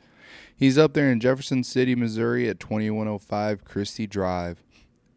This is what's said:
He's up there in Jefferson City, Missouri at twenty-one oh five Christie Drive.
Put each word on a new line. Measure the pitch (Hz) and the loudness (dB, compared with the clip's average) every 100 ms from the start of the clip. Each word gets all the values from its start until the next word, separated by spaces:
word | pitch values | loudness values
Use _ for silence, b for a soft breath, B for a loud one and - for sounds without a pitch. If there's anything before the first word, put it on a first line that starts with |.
| B B B B B B | B B B B B B
He's | 135 131 | 4 6
up | 156 | 4
there | 143 143 | 4 2
in | 117 | 2
Jefferson | 123 131 - 131 123 | 2 0 0 -2 0
City, | 127 127 123 | 0 2 0
Missouri | 117 110 117 123 120 | -2 0 0 0 -2
at | 90 | -4
twenty-one | - 107 107 107 107 | -4 -4 -2 -2 -4
oh | 104 | -6
five | - 104 107 104 - | -6 -4 -2 -4 -6
Christie | - 101 - 107 | -6 -6 -6 -6
Drive. | 101 92 90 87 87 _ b b _ _ | -2 -2 -2 -4 -8 _ b b _ _